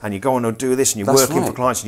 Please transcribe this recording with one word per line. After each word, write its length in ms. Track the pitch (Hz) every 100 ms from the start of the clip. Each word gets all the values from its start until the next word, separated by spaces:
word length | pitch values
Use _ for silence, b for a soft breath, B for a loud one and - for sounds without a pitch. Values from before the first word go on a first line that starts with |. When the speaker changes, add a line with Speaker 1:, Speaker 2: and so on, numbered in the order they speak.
Speaker 1:
and 100 | 107
you're 60 | 98
going 240 | 131 131
and 120 | 117 110
do 180 | 131 127
this 160 | 131
and 60 | 110
you're 80 | 98
Speaker 2:
That's 220 | 135 131
Speaker 1:
working 140 | 151
for 60 | 120
Speaker 2:
right. 60 | 113
Speaker 1:
clients 260 | 127
and 40 | 123